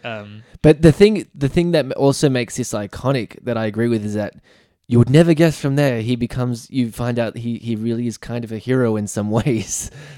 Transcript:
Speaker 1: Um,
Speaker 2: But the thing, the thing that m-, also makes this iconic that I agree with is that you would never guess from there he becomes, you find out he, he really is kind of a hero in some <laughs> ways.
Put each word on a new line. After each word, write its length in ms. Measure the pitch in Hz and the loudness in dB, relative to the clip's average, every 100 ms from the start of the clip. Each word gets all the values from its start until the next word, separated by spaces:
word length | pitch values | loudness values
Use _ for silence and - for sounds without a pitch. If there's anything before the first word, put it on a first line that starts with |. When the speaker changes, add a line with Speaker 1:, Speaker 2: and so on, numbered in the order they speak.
Speaker 1:
Um, 400 | 120 110 104 107 - - | -12 -12 -14 -20 -20 4
Speaker 2:
But 180 | 151 151 | 4 6
the 100 | 160 | 6
thing, 360 | - 208 202 - 143 | 6 6 4 -6 -6
the 120 | 135 | -2
thing 220 | 180 175 | 0 0
that 140 | 165 127 | 0 -2
m-, 80 | - | 0
also 320 | 139 139 147 | 0 2 2
makes 280 | 127 113 - | 0 -2 -6
this 160 | 117 | -6
iconic 640 | 107 101 - 127 139 104 - | -6 -8 -6 -4 -2 -4 -10
that 120 | 123 113 | -6 -4
I 80 | 110 | -4
agree 220 | 104 120 | -2 -2
with 160 | 113 | -2
is 120 | 104 104 | -4 -6
that 180 | 104 - _ _ _ _ - | -6 -10 _ _ _ _ 2
you 100 | 117 | 4
would 100 | 117 | 6
never 240 | 147 170 | 6 6
guess 240 | 151 165 - | 4 2 2
from 180 | 143 139 | -2 0
there 240 | 143 117 | 0 0
he 140 | 110 120 | -2 -2
becomes, 500 | 120 123 123 117 - | -4 -4 -4 -6 -6
you 220 | 135 117 | -4 -4
find 260 | 113 120 120 | -4 -4 -4
out 180 | 113 - | -4 -6
he, 220 | 117 117 | -8 -8
he 160 | 117 107 | -6 -4
really 300 | 117 117 120 | -4 -4 -6
is 100 | - | -8
kind 260 | - 120 | -10 -10
of 80 | 113 | -8
a 60 | 110 | -8
hero 400 | 120 131 117 107 | -2 0 0 0
in 80 | 104 | -4
some 220 | 110 107 | -4 -2
<laughs> 60 | 110 | 0
ways. 520 | 151 110 - - - - - | 0 -2 -4 -10 -10 -16 -20